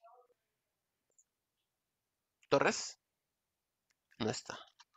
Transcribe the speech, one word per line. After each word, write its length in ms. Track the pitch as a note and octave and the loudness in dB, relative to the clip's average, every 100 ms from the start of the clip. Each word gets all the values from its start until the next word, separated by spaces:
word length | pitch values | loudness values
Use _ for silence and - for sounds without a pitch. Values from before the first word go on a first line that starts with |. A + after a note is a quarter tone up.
| E5+ B4 A#4+ _ _ _ _ _ _ _ _ _ - _ _ _ _ _ _ _ _ _ _ _ - | -20 -20 -20 _ _ _ _ _ _ _ _ _ -20 _ _ _ _ _ _ _ _ _ _ _ 2
Torres. 500 | C#3 F#3+ - - - _ _ _ _ _ _ _ _ _ _ _ - | 4 4 0 -6 -12 _ _ _ _ _ _ _ _ _ _ _ -4
No 120 | G#2+ | -2
está. 280 | - - - - - - | -4 -8 -14 -16 -20 -20